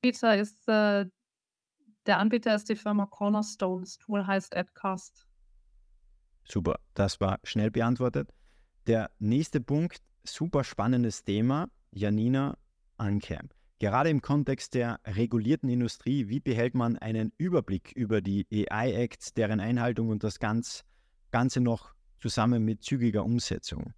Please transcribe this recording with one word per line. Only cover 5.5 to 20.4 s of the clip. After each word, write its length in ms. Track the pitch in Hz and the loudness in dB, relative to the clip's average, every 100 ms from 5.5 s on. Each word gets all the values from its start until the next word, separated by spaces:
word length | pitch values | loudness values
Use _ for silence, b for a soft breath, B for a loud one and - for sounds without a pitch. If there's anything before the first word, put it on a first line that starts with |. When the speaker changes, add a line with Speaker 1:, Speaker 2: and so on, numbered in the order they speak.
| - _ - _ _ _ _ _ _ | -20 _ -20 _ _ _ _ _ _
Speaker 2:
Super, 340 | - - 82 - _ | -6 -2 0 -2 _
das 240 | - 98 - | 0 0 2
war 220 | 98 98 | -2 -2
schnell 280 | - 104 107 | -4 0 0
beantwortet. 600 | 107 117 123 127 139 143 - - _ _ _ - | 2 0 2 0 -2 -6 -12 -20 _ _ _ 0
Der 240 | 113 107 _ | 0 0 _
nächste 420 | 107 127 160 151 | 0 0 0 -4
Punkt, 400 | 120 147 170 - _ _ | 0 0 0 -6 _ _
super 400 | - - 160 147 | -16 -6 -2 0
spannendes 600 | 131 - 107 127 117 - | -2 -2 2 2 2 -2
Thema. 440 | - 101 117 143 175 _ _ | -2 2 2 0 -4 _ _
Janina, 680 | 95 104 107 113 135 139 - _ _ _ - | -4 0 2 2 2 0 -6 _ _ _ -4
Anke. 420 | 104 101 - 82 - _ _ _ | 0 0 -2 -10 -10 _ _ _
Gerade 300 | 104 113 156 | 0 2 2
im 120 | 147 | 2
Kontext 520 | - 147 135 135 - | 2 0 0 -4 -2
der 260 | 131 120 113 | -2 -2 -4
regulierten 640 | - 98 117 117 110 156 131 | -6 -2 0 2 2 0 0
Industrie, 600 | 123 117 - - 139 104 | 0 -2 -4 -2 -2 -2
wie 100 | 131 | -4
behält 380 | - 113 123 127 | -2 0 0 2
man 200 | 117 117 | 0 -2
einen 360 | 113 110 110 _ | -4 -2 -4 _
Überblick 540 | 180 175 - 95 - | 0 0 0 -4 -4
über 280 | - 110 107 | -6 0 0
die 260 | 95 98 - 104 101 | 2 -2 0 -2 -2
A-I-Acts, 640 | 107 123 104 120 - - | -2 -2 0 -2 -6 -8
deren 240 | - 110 110 | -2 0 0
Einhaltung 500 | 104 120 120 117 113 | 0 0 0 0 -2
und 140 | 107 | 0
das 160 | 107 | -4
ganz, 460 | - | -2